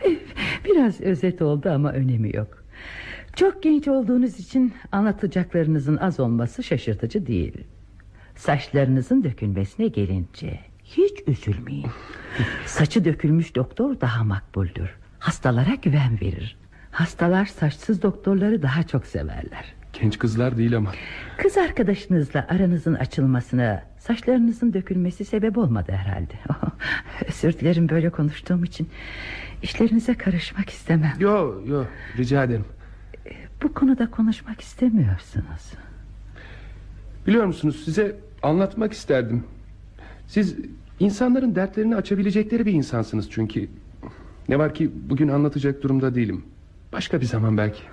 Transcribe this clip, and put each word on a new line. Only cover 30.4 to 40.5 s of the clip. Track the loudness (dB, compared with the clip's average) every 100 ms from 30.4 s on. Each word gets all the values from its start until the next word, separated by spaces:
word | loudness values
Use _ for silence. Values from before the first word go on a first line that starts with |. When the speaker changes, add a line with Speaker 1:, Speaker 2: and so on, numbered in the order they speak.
| -4 -6 -8
Speaker 1:
istemem. | -8 0 2 2 2
Speaker 2:
Yo, | 2 2 0 -4 -4
yo, | -2 -2 -8 -8 -4
rica | 2 2
ederim. | 2 0 -4 -10 -18 -20 -18 -18 -16 -16 -16 -4
Speaker 1:
Bu | -4
konuda | 2 4 4 0
konuşmak | 2 2 0 -6 -12
istemiyorsunuz. | -14 0 2 4 4 2 -2 -6 -6 -12 -14 -18 -18 -18 -18 -18 -18 -18 -18 -18 -16 -16 -16 -16 -16 -4 2
Speaker 2:
Biliyor | 4 4
musunuz, | 2 -2 -2 -2
size | 0 0 -2 -16 -4
anlatmak | 2 2 2 0 -4
isterdim. | -4 0 2 2 -2 -4 -14 -20 -20 -20 -20 -20 -18 -2
Siz | 0 0